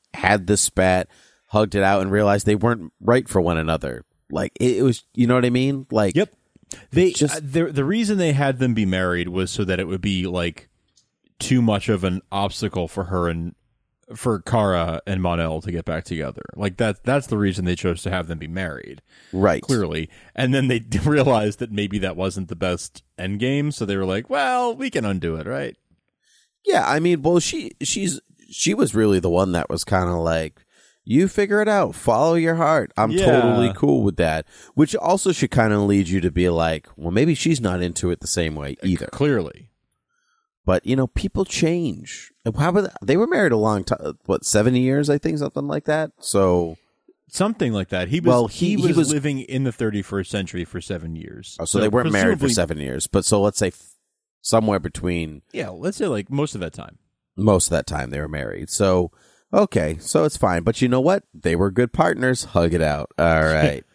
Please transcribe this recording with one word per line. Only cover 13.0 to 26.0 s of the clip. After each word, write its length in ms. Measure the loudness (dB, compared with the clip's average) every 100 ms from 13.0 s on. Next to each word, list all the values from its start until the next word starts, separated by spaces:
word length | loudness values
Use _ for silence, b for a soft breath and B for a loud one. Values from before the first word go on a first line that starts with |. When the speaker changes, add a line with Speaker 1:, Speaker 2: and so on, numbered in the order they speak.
Speaker 2:
her 220 | -4 -2 -2
and 240 | -2 -8 -12 _ _ _ _ _
for 260 | -6 -2 -2
Kara 600 | 0 0 2 2 0 -4 -6
and 160 | -2
Mon-El 380 | -2 0 -2 -4
to 80 | -6
get 140 | -8
back 180 | -6 -8
together. 380 | -6 -8 -8 -10 -16 -6
Like, 200 | -6 -2
that, 240 | -4 -2
that's 240 | -2 -2 -2
the 100 | 0
reason 260 | 0 0
they 120 | -2 0
chose 260 | -2 -2
to 80 | -4
have 160 | -4 -6
them 120 | -8
be 100 | -8
married. 540 | -6 -6 -8 -14 -18 b b b
Speaker 1:
Right. 300 | 2 2 2
Speaker 2:
Clearly. 480 | 0 0 0 -2 -6 B B
And 180 | -4 0
then 140 | 2 2
they 120 | 0
<laughs> 240 | -2 -2
realized 560 | 2 4 4 4 2 -2
that 100 | -6
maybe 260 | -4 -2 -2
that 160 | -4 -2
wasn't 320 | -4 -4 -8
the 80 | -4
best 480 | -2 -2 -6 -16 _ -10
end 220 | -6 -2
game, 320 | 0 0 -2
so 140 | -4 -4
they 100 | -2
were 80 |
like, 240 | -2 -2 -2
"Well, 460 | -2 0 0 -2
we 160 | -4 -4
can 140 | -2
undo 320 | -2 -2 -4 -6
it, 100 | -6
right?" 300 | -8 -8 -12 _ _